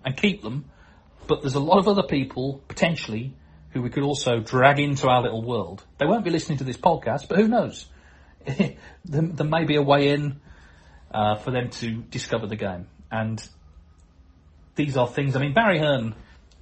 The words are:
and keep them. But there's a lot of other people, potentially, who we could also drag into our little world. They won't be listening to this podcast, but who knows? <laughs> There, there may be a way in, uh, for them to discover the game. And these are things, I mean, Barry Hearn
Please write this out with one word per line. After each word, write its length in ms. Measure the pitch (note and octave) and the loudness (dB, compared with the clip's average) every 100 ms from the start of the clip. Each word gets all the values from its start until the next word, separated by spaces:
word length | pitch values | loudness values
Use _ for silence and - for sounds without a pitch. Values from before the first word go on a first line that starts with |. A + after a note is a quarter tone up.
and 120 | C3+ C3+ | -6 -2
keep 260 | G#3 F3+ | -2 -2
them. 220 | G#2+ C3+ C#3 - - - _ - - | -6 -10 -10 -18 -20 -20 _ -10 -2
But 140 | D#3 | -2
there's 120 | C#3 | 0
a 60 | C#3 | -2
lot 180 | D3 G3 | 4 4
of 80 | F#3+ | 4
other 160 | G3+ | 2
people, 640 | F#3 D3 C3 - C3 C3+ - | 2 -2 -2 -4 -6 -8 -10
potentially, 720 | - E3+ E3 - A2 C3 - - - - | -2 0 0 -6 -6 -8 -12 -20 -20 -10
who 120 | C3 | -6
we 80 | B2 | -4
could 120 | C#3+ | -2
also 380 | C#3 C#3+ C3 A#2+ | -2 0 0 0
drag 400 | A2 B2+ C3 C#3 | 0 6 6 6
into 280 | D3 C#3 C3 | 2 2 4
our 140 | B2 | 4
little 200 | A#2+ A2+ | 2 -2
world. 420 | A#2 A#2 E2+ G2 - - | -4 -4 -4 -10 -12 -2
They 80 | D3+ | 2
won't 180 | A3+ | 2
be 60 | F3 | 2
listening 280 | E3 - C#3+ | -2 -2 -4
to 60 | |
this 120 | C3 A#2+ | -4 2
podcast, 520 | F#3 D#3+ - C3+ - | 2 2 -2 -4 0
but 100 | E3+ | 2
who 80 | A3 | 4
knows? 400 | A#3+ D3 - - | 4 0 -4 -18
<laughs> 60 | - - - - - - C3+ E3+ - - - F3 | -20 -20 -20 -20 -16 -8 -2 -2 -4 -20 -20 -8
There, 140 | C#3 | -4
there 240 | E3 D#3 D3+ | -4 -4 -2
may 180 | D#3+ | 0
be 120 | D3+ D3 | 0 2
a 60 | |
way 260 | C#3 C#3+ C#3+ | 4 4 4
in, 300 | D3 D3 C#3 - - - - - - - | 2 -2 -8 -14 -20 -20 -20 -20 -20 -8
uh, 240 | - G#2 G#2+ | -2 0 0
for 160 | - | -2
them 180 | B2+ A#2+ | -4 -4
to 220 | - A#2 | -6 -8
discover 540 | A2+ - C3 - A2+ G#2+ | -8 -10 -12 -4 -4 -4
the 80 | G#2+ | -6
game. 320 | G2+ F2+ F2+ - - | -6 -8 -12 -20 -10
And 300 | A2+ A2 G#2+ - - - - - _ - _ - _ _ - - | -6 -4 -6 -12 -20 -20 -20 -20 _ -20 _ -20 _ _ -20 -12
these 220 | - D3 B2+ | -4 -2 0
are 100 | B2 | 0
things, 300 | - C#3 C3 | 0 -2 0
I 40 | |
mean, 140 | C#3+ | 0
Barry 240 | C#3+ A3 E3 | 2 4 2
Hearn 380 | D3+ C3 A2+ G#2+ - - - - | 2 0 -2 -8 -16 -20 -20 -20